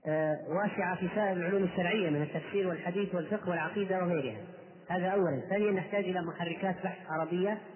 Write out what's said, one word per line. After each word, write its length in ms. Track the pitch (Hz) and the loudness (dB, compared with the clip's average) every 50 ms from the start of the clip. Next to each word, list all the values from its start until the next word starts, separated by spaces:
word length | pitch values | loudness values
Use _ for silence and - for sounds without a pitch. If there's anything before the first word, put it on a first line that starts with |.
| - 156 | -2 0
آه، 300 | 156 156 156 156 151 147 - - | 0 2 2 2 2 0 -2 -2
واسعة 460 | 156 180 202 202 202 - 190 180 185 | 0 0 0 0 0 0 -2 -2 0
في 140 | 175 190 175 - | 0 -2 0 2
سائر 220 | 208 214 196 190 180 | 2 2 2 2 0
العلوم 260 | 170 175 196 196 196 | 0 2 2 2 2
الشرعية 460 | 180 180 196 175 175 190 226 196 165 | 2 2 2 0 2 2 2 2 2
من 120 | 147 147 | 2 2
التفسير 460 | 151 147 - 170 147 - - 202 196 185 | 0 0 -2 -6 -6 -2 -2 0 0 0
والحديث 480 | 170 156 - 180 175 196 202 185 165 | 0 -2 -4 -2 0 0 0 0 0
والفقه 340 | 180 160 151 202 208 - 180 | -2 -2 0 -2 -2 0 -2
والعقيدة 540 | 175 165 156 160 - 208 202 185 190 185 185 | -2 0 -2 -2 0 0 0 2 2 2 2
وغيرها. 340 | 175 175 160 135 127 107 107 - - - - - - - - - - | 2 2 2 0 -2 -4 -6 -10 -12 -14 -16 -16 -18 -18 -20 -8 -2
هذا 180 | 175 185 175 185 | -2 0 2 2
أولًا. 340 | 190 208 190 170 143 127 113 - | 4 4 4 4 2 0 -2 0
ثانيًا، 220 | 185 202 208 208 | 0 2 4 4
نحتاج 320 | 202 185 175 - 202 202 196 | 2 2 0 0 0 0 0
إلى 180 | 175 185 180 | 0 0 -2
محركات 540 | 170 165 160 - 175 170 165 - - 190 180 175 - | -2 -4 -4 -4 -4 -4 -4 -2 0 -2 -2 0 -4
بحث 140 | 190 180 - - - | -6 -6 -6 -8 -6
عربية 480 | 156 160 160 160 175 180 185 202 214 208 - - - | -2 -2 0 0 0 2 2 2 0 -2 -6 -12 -16